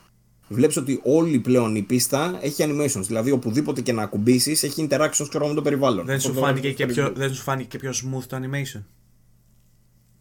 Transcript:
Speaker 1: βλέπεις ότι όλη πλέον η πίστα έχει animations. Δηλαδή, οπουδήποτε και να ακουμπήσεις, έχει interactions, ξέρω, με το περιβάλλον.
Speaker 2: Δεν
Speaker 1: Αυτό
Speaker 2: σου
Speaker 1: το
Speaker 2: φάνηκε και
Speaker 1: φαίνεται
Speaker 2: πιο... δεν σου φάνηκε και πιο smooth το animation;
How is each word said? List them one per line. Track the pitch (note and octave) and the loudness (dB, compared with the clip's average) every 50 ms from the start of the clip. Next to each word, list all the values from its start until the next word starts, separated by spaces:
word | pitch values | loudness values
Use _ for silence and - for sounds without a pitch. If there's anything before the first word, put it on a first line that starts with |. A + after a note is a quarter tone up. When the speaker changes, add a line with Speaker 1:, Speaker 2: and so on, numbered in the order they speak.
| _ _ _ _ _ _ _ _ _ - | _ _ _ _ _ _ _ _ _ -4
Speaker 1:
βλέπεις | G#2 A#2+ C#3+ D3+ D3 | 0 4 4 4 4
ότι | E3+ B2+ C3+ B2+ - | 2 -2 -2 -2 0
όλη | - A#2+ D3 E3 E3 E3 D3 A#2 | 2 4 4 4 4 4 2 2
πλέον | G2+ B2+ B2+ B2+ A#2 A2 G#2+ | 2 4 4 4 4 2 0
η | G#2+ | -2
πίστα | G2+ - B2 B2+ B2 - C#3 C#3 D#3+ F3+ F#3 - | 0 2 2 2 2 2 0 0 -2 -2 -4 -4
έχει | - D3 C#3+ - D#3+ | -6 -4 -2 0 0
animations. | D3+ C#3+ D3 D3 C3 - G2 F#2+ | 0 0 0 0 -2 -2 -2 -4
Δηλαδή, | G2 A2+ A2+ A2 C#3 | -2 -2 0 0 2
οπουδήποτε | C#3 B2 - A2+ A2 D3 D3 D3+ C#3 C3 | 0 0 0 0 0 0 0 -2 -2 -4
και | A#2 B2 | -2 -2
να | A#2 A2 | -2 -2
ακουμπήσεις, | G#2+ G2 - G#2 G#2 A#2+ B2+ B2 - D3 D#3 D#3 | -2 -2 -2 2 4 4 4 4 4 2 0 0
έχει | D3+ D3 C#3+ D#3+ D#3 C#3 | -2 -2 -2 -2 -2 0
interactions, | C#3+ C3+ D#3 D3 - - D3 C3+ | 2 2 2 2 2 0 -2 -2
ξέρω, | - D3+ D3 D3 | -2 -2 0 0
με | D3+ | 0
το | D#3 | 0
περιβάλλον. | C#3+ D3 C#3+ C3+ C#3 B2+ A2 F2+ E2+ | 0 0 2 2 2 2 2 0 -2
Speaker 2:
Δεν | C3 C3+ | -2 -2
Speaker 1:
Αυτό | C3+ C3+ C#3 | -2 0 0
Speaker 2:
σου | B2+ | 0
Speaker 1:
το | C3 | 2
Speaker 2:
φάνηκε | C3 C#3 C3 - C3 C#3 | 2 2 2 0 0 -2
και | C3 - C3+ | -2 -2 -2
Speaker 1:
φαίνεται | B2 A#2+ C#3 | 0 0 0
Speaker 2:
πιο... | C#3 C3+ - | 0 0 0
δεν | B2+ C#3 C3+ C3+ | -2 -4 -4 -4
σου | B2 | -4
φάνηκε | - C#3 C3+ C3 B2 - | -4 -4 -4 -4 -4 -8
και | - B2+ | -10 -8
πιο | C3+ C3+ | -6 -6
smooth | A#2+ - B2+ C3 C3 C3 B2+ | -6 -4 -4 -6 -6 -6 -6
το | - C3+ | -8 -8
animation; | C3 C3 C3 C#3 C#3+ C#3 C3+ - A2 G2+ - _ _ _ _ _ _ _ _ _ _ _ _ _ _ _ _ _ _ _ _ _ _ _ _ _ _ | -8 -6 -4 -4 -4 -4 -6 -8 -12 -14 -16 _ _ _ _ _ _ _ _ _ _ _ _ _ _ _ _ _ _ _ _ _ _ _ _ _ _